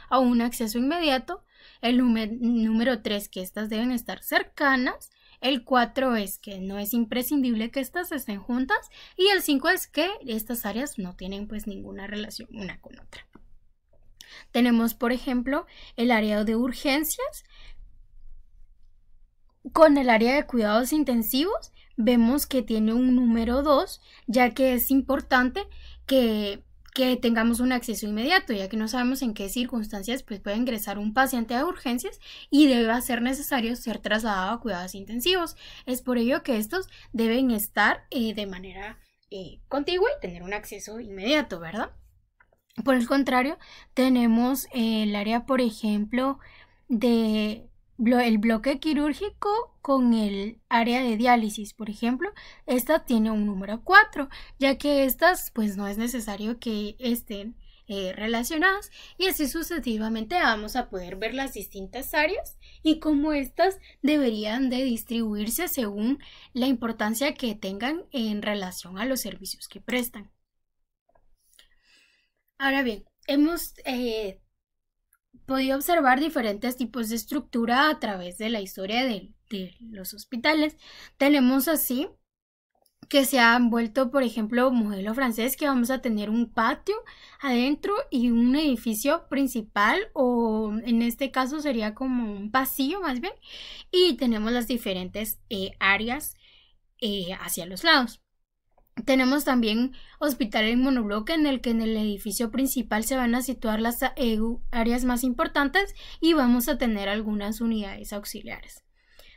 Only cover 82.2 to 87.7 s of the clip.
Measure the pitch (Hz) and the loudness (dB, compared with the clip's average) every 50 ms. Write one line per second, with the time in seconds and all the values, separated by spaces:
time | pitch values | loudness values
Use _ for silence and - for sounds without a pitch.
82.2 | _ _ _ _ _ _ _ _ _ _ _ _ _ _ _ _ - - - 277 | _ _ _ _ _ _ _ _ _ _ _ _ _ _ _ _ -8 0 2 2
83.2 | 269 262 - 254 233 233 233 240 247 233 226 233 233 220 220 269 262 247 254 277 | 4 4 4 6 6 6 6 6 4 4 2 2 0 0 0 0 0 2 2 0
84.2 | 262 226 226 233 214 208 240 240 247 269 247 240 220 208 208 190 190 208 226 262 | 0 0 0 -2 -4 0 2 2 2 4 4 2 0 0 -2 -4 -4 -4 -2 -2
85.2 | 277 247 220 - 220 233 233 - - 285 269 247 233 233 262 254 - 240 220 208 | 0 -2 0 0 -2 -2 -2 -2 0 0 2 2 2 0 0 -2 -2 -2 -2 -2
86.2 | 208 208 214 233 240 226 - - 226 233 294 - - - 415 440 480 - - - | -2 -2 0 0 0 -2 0 0 0 0 0 -2 -2 -4 -4 -4 -4 -12 -20 -20
87.2 | - - - - - 277 247 233 247 269 | -20 -20 -16 -8 -4 0 0 2 2 0